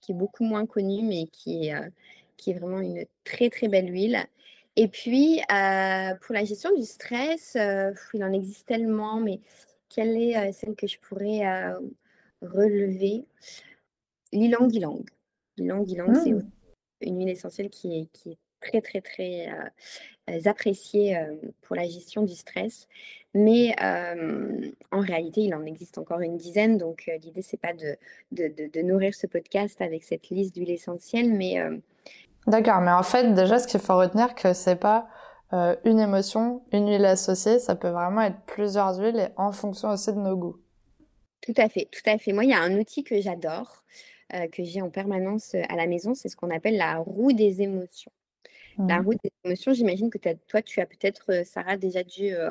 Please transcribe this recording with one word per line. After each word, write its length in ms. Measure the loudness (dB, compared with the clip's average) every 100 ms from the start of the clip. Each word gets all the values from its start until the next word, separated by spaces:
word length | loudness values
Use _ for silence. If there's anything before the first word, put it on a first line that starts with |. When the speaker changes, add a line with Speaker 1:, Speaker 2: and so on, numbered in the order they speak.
Speaker 1:
qui 100 | -8
est 20 |
beaucoup 300 | -4 -4 -2
moins 220 | -2 -2 -2
connue, 360 | -2 -2 -2
mais 260 | -2 -2 -6
qui 400 | -10 -8 -6 -4
est, 60 |
euh, 140 | -6 -10 _ _ -20 _ _
qui 140 | -6
est 40 |
vraiment 260 | -6 -6 -6
une 260 | -6 -8 -12 _
très, 240 | -10 0 0
très 200 | 0 2
belle 220 | 2 2
huile. 280 | -2 0 0 -4 _ -20 _ _ 2
Et 120 | 2
puis, 520 | 0 0 4 4 4 2
euh, 640 | 2 2 2 0 0 -2 -6
pour 140 | -4
la 100 | -4
gestion 260 | -4 -4 0 0
du 60 |
stress, 760 | 0 -10 -8 -4 -2 -4 -4 -2
euh, 360 | 0 0 -2
pff, 180 | -6 -10
il 100 | -6
en 120 | -2
existe 340 | -2 -4 -12 -4
tellement, 500 | -2 0 -2 -2 -2
mais 220 | -4 -4 _ _ _ _ _
quelle 260 | -4 0
est, 220 | 0 0 0
euh, 160 | -2
celle 220 | -6 -10
que 120 | -6 -8
je 120 | -8
pourrais, 480 | -12 -6 -4 -2 -2
euh, 340 | -2 -6 -8 -12 -16 _ _ _ -20
relever ? 840 | -4 2 4 4 0 0 -2 -2 -8 _ -20 -20 -20 _ _ _ _ _ -4
L'ylang-ylang. 720 | 2 4 6 4 4 -2 -6 -12 _ _ _ _ -6
L'ylang-ylang, 580 | -4 -2 -4 -2 4 4
c'est 100 | 4
Speaker 2:
Hmm. 180 | 0 -4 _ _ _ _ -10
Speaker 1:
une 180 | -6 -4
huile 120 | -4
essentielle 400 | -6 -10 -10 -10
qui 280 | -8 -8 -8
est, 80 | -8
qui 200 | _ -20
est 60 | -20 _ _
très, 220 | -4 -4
très, 180 | -2 -10
très, 480 | -10 -10 -8 -8 -10
euh, 840 | -10 -12 _ -20 -20 -20 _ -10
euh, 60 | -2
appréciée, 720 | 0 0 -2 -2 0 2 2 0
euh, 180 | -4 -10 -14 -16
pour 140 | -8 -6
la 80 |
gestion 380 | -6 -8 -8 -2
du 120 | -2
stress. 540 | -4 -12 -8 -8 -10 _ -20 -20 -20 _
Mais, 420 | 4 6 6 4 2
euh, 880 | 0 0 -4 -6 -4 -4 -6 -8 -10 -12 -6
en 100 | -4
réalité, 400 | -2 -4 -2 -2
il 140 | 0
en 100 | -2
existe 320 | -8 -12 -14 -14
encore 240 | -8 -6
une 160 | -6 -8
dizaine. 400 | -4 2 4 2
Donc, 280 | 0 -8 -8
euh, 80 | -8
l'idée, 240 | -10 -12
c'est 160 | -10 -8
pas 160 | -8
de, 240 | -8 -8 -10 -14 -20 -12
de, 160 | -4 -4
de, 180 | -4 -8
de 120 | -2
nourrir 320 | 0 2 2
ce 120 | -2 -4
podcast 540 | -6 -2 -2 -2 -4
avec 240 | -6 -6
cette 240 | -6 -8 -4
liste 260 | -4 -4
d'huiles 160 | -4 -6
essentielles, 640 | -6 -6 -12 -4 0 2
mais, 260 | 2 0 -2
euh, 200 | -2 -6 _ _ -20 -20 _ _ 2
Speaker 2:
D'accord, 340 | 4 6 4
mais 100 | 6
en 120 | 4
fait, 300 | 4 4 6
déjà, 240 | 6 6 4
ce 80 | 2
qu'il 140 | -2
faut 160 | 4 4
retenir, 380 | 4 4 2
que 180 | 2 2
c'est 220 | 2 2 2
pas, 320 | 4 2 0 -18 -20 -20 -4
euh, 240 | 0 2 2
une 160 | 4 4
émotion, 600 | 4 2 0 -2 -2 -4 -2
une 160 | 0 2
huile 160 | 4
associée, 540 | 6 4 2 0 4 2
ça 180 | 2 -2
peut 120 | -2
vraiment 340 | -2 0 2
être 180 | 0 -2 -12
plusieurs 520 | -4 -2 2 0 0
huiles 200 | 0 0
et 100 | -2 -2
en 160 | -4
fonction 380 | -2 -8 -4 -4
aussi 220 | -2 -2
de 60 | -2
nos 180 | -2 -2
goûts. 240 | -4 -10 _ _ _ _ _ _ _ _
Speaker 1:
Tout 120 | -2 2
à 120 | 2
fait, 200 | 2 -6
tout 120 | -4 0
à 120 | 0
fait. 140 | 0
Moi, 120 | 2
il 60 | 4
y 40 |
a 60 | 4
un 180 | 4 0
outil 260 | -2 -6
que 160 | -2 -2
j'adore, 640 | -2 -4 -6 -6 -10 -18 _ -20 -20 _ -12
euh, 140 | -8 -6
que 160 | -6
j'ai 160 | -6 -6
en 100 | -6
permanence, 640 | -4 -4 -2 -2 -4 -4
euh, 80 | -4 -2
à 80 | -2
la 100 | -2
maison, 280 | -2 -4
c'est 140 | -6 -6
ce 80 | -8
qu'on 140 | -6
appelle 260 | -2 0 0
la 220 | 0 -2
roue 340 | -6 0 2
des 300 | 4 4 2
émotions. 500 | -2 -2 -8 -16 -20 _ _ _ _ -20 -14 -2
La 220 | 0 2
Speaker 2:
Mmh. 40 |
Speaker 1:
roue 100 | 2
des 160 | 0 -4 _
émotions, 280 | -6 -2 0
j'imagine 380 | 2 2 2 -2
que 80 | -2
t'as, 160 | -4
toi, 280 | -4 -2 -4
tu 180 | -2 -4
as 60 | -4
peut-être, 460 | -2 -4 -2 -2
heu, 120 | -2
Sarah, 320 | -2 -8 -6 -4
déjà 260 | -2 -4
dû, 280 | -6 -4 -4
heu, 160 | -2 -4